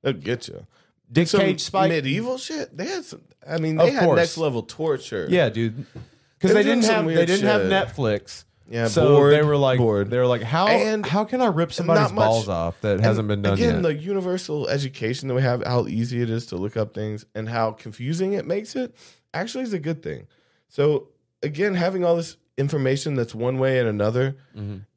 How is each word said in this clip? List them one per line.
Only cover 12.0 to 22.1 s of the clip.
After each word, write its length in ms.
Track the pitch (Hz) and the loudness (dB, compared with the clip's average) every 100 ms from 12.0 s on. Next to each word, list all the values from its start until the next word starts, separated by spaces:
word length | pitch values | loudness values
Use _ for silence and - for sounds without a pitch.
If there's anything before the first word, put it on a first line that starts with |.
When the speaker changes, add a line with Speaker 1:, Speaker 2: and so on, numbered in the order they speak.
| 151 | 2
Speaker 1:
much 140 | - 110 | 2 2
Speaker 2:
balls 240 | 113 101 | 2 0
off 300 | 87 82 - | -2 -4 -4
that 140 | 107 98 | -2 2
Speaker 1:
and 60 | |
Speaker 2:
hasn't 280 | 113 110 104 | 2 2 -2
been 120 | 104 | -2
done 120 | 101 | 0
Speaker 1:
again, 220 | 98 - - | 0 0 0
Speaker 2:
yet?" 80 | |
Speaker 1:
the 100 | 170 147 | -2 -4
universal 720 | 170 196 180 180 - 151 123 | -4 -4 -4 -6 -6 -6 -2
education 640 | 139 135 - 113 127 135 | -2 -4 -4 -6 -4 -2
that 60 | 127 | 0
we 60 | |
have, 220 | 131 120 - | 0 0 0
how 220 | 123 - | 0 0
easy 340 | 107 117 120 | -2 -2 -2
it 80 | 117 | -2
is 160 | 113 117 | -4 -6
to 100 | 90 | -6
look 180 | 101 113 | -4 -4
up 180 | 107 | -6
things, 320 | - 107 107 - | -6 -8 -8 -12
and 140 | 107 110 | -10 -6
how 240 | 117 113 | -2 -2
confusing 640 | 104 113 107 123 165 190 | -4 -16 -10 -6 -4 -2
it 120 | 202 - | -4 -4
makes 300 | 196 220 262 | -6 -6 -8
it, 180 | 240 _ - _ _ | -8 _ -20 _ _
actually 300 | 160 226 254 | -8 -8 -8
is 80 | 254 | -6
a 80 | 190 | -6
good 240 | 151 156 | -6 -6
thing. 240 | - 67 - _ _ _ _ | -8 -12 -14 _ _ _ _
So 400 | - 147 147 - _ _ _ | 0 2 0 -4 _ _ _
again, 340 | 147 147 208 185 | -8 -2 -2 0
having 280 | 175 190 | 0 0
all 140 | 175 | 2